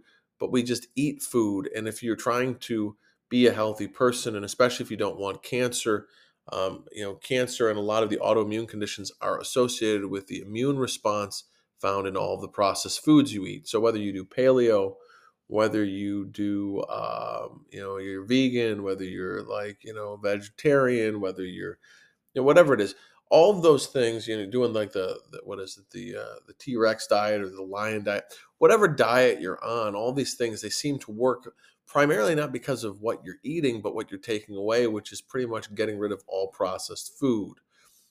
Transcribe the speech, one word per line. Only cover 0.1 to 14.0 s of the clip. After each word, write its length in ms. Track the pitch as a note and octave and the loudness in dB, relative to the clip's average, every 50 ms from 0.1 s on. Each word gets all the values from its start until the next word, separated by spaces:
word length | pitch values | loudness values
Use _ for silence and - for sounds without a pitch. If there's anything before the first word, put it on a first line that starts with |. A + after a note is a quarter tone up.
| _ _ _ _ _ | _ _ _ _ _
but 140 | - - - | -6 -4 0
we 120 | - B2+ A#2+ | 0 0 0
just 240 | A#2+ B2 A#2 - - - | 0 -2 -4 -6 -8 -4
eat 260 | C3 C#3+ D3+ - - | -2 -2 -2 -2 -4
food. 480 | - - - A#2+ A2+ G#2 G2+ G2 F#2 - - | -6 -2 0 2 2 2 0 -2 -4 -4 -6
And 140 | A2 G#2+ | -6 -6
if 160 | A2 A2 - A#2+ | -6 -8 -6 -4
you're 140 | A#2 G#2+ | -4 -4
trying 380 | - - B2 A#2 B2 B2+ C3 A#2+ - | -2 -2 -2 0 0 0 -2 -4 -6
to 380 | - - A#2+ A2 G#2+ G#2 - _ _ _ _ _ _ - | -6 -6 -4 -2 -2 -4 -6 _ _ _ _ _ _ -2
be 180 | A#2+ B2 B2 | 2 6 6
a 60 | A#2 G#2 | 6 6
healthy 340 | G#2+ G#2+ A2 G#2 - G2+ | 4 0 -2 -2 -4 -6
person, 480 | G2 - - C3 B2 A#2+ B2 - B2 G#2+ | -6 -2 0 2 2 2 0 -4 -6 -6
and 80 | G2+ G2+ | -6 -6
especially 400 | G2 - - B2+ B2 B2 - B2 | -4 0 2 2 2 2 -2 -6
if 80 | - | -6
you 60 | A2+ | -4
don't 220 | F#2+ G#2+ G2 E2 - | -4 -4 -4 -4 -4
want 220 | G2 G2 F#2+ - | -6 -6 -6 -8
cancer, 680 | - - C3 B2 B2 A#2+ B2 - - A#2 G#2+ G2+ - _ _ _ _ _ _ _ _ - | -8 -4 -2 -2 0 0 -2 -2 0 0 0 0 -2 _ _ _ _ _ _ _ _ -8
um, 320 | - - F#2+ F#2+ F#2 - - - | -6 -4 -4 -4 -4 -8 -14 -16
you 120 | - A2 G#2 | -12 -10 -10
know, 120 | G2 F#2+ | -10 -10
cancer 540 | - - - C3 B2+ B2+ B2 - - A#2+ A2 | -10 -6 -2 0 0 0 0 0 0 0 0
and 100 | G#2 G#2 | 0 0
a 20 | |
lot 220 | G#2 G#2 G#2+ A2 A2+ | 0 0 2 2 2
of 60 | G#2 | 2
the 80 | G#2 | 0
autoimmune 500 | - - G2+ A2 A2 G#2+ G#2 G#2+ A2 A2+ | 0 2 4 4 4 2 0 -2 -4 -6
conditions 460 | A2 - G#2+ G#2 G#2 - - G2 - - - | -6 -8 -8 -8 -8 -8 -8 -12 -12 -10 -6
are 180 | - G2+ F#2 - | -4 -4 -4 -4
associated 680 | - - - C3 B2 B2 B2 - A#2 G#2+ G#2+ G2+ G2 | -4 -2 2 2 2 2 0 -2 0 0 0 0 -2
with 200 | F#2+ G2 G2 - | -4 -6 -6 -8
the 140 | - F2+ F#2 | -8 -12 -12
immune 360 | F#2 G2 G#2+ A2+ B2+ C#3+ C#3+ | -10 -8 -6 -2 -2 0 0
response 680 | C3+ B2+ A2 - - - A2 G#2 G#2 G#2 G2 - - - _ _ _ _ _ _ _ | 0 -2 -4 -4 -2 -2 -2 0 -2 -2 -6 -8 -12 -14 _ _ _ _ _ _ _
found 260 | - G2+ G2 G2 F#2+ | -2 -2 0 0 -2
in 120 | G2 F#2+ | -2 -2
all 180 | G2 G2+ G2 F#2+ | -2 -2 -2 -4
of 60 | F#2+ | -4
the 80 | G2 F#2 | -8 -6
processed 520 | - - G2+ G2 F#2 - - G2 - - | -2 2 2 2 2 0 -4 -6 -6 -2
foods 320 | - D3+ D3+ D3 C3 - G#2+ | 4 6 8 8 6 4 2
you 120 | G2+ F#2 | -6 -6
eat. 200 | F#2+ G2+ G2+ - | -8 -8 -10 -6
So 120 | - - G#2+ | -4 0 2
whether 180 | A2 A#2 A2+ | 2 2 2
you 140 | G#2+ | 2